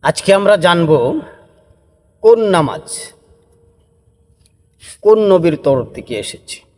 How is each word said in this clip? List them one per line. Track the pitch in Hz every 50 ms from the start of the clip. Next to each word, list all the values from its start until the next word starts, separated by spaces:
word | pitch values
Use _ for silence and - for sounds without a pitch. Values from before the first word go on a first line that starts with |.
| -
আজকে | 147 156 - - - 190
আমরা | 196 202 202 208
জানব | 190 160 180 175 170 170 156 160 139 117 123 - 320 - - - - _ _ _ _ _ _ _ _ _ _ _ _ _ _ _ _
কোন | - 220 233 226 220 208
নামাজ | 190 170 156 131 98 82 - - - - - - _ _ _ _ _ _ _ _ _ _ _ _ _ _ _ _ _ _ _ _ _ _ _ _ _ _ _ _ _ _ _ _ _ _ - - - _
কোন | - 202 214 220 214 202 190
নবীর | 180 165 170 151
তরফ | 151 - 143 139 131 117 113 -
থেকে | 127 101 - 123 104
এসেছে। | 101 - - 110 _ - - - _ _ _